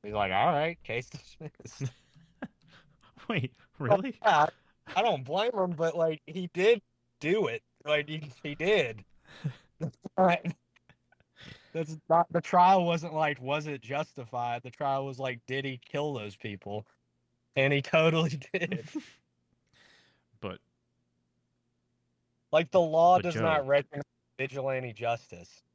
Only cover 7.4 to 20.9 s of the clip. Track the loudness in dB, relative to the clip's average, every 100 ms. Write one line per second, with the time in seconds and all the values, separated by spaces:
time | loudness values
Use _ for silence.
7.4 | 0 -4 _ _ -2 -2 0 -8 -10 -12
8.4 | -12 -4 0 2 0 -6 -18 _ _ -10
9.4 | -10 -10 _ _ -10 -10 -10 2 4 4
10.4 | -2 -10 _ _ _ _ _ _ _ _
11.4 | -20 -20 _ -8 -6 -10 _ 2 4 0
12.4 | 2 6 8 8 4 0 -2 -2 -2 -2
13.4 | -4 -4 -4 -10 -6 -6 -6 -10 -10 -6
14.4 | -4 -6 -8 -4 -2 -2 -4 -6 -6 -8
15.4 | -6 -6 -6 -10 _ -6 -4 -6 -8 -10
16.4 | -12 -12 -10 -10 -10 _ _ _ _ _
17.4 | _ 0 2 2 2 2 4 2 0 -4
18.4 | -6 -6 -4 -6 -8 -12 -14 _ _ _
19.4 | _ _ _ _ _ _ _ _ _ _
20.4 | -14 -14 _ _ _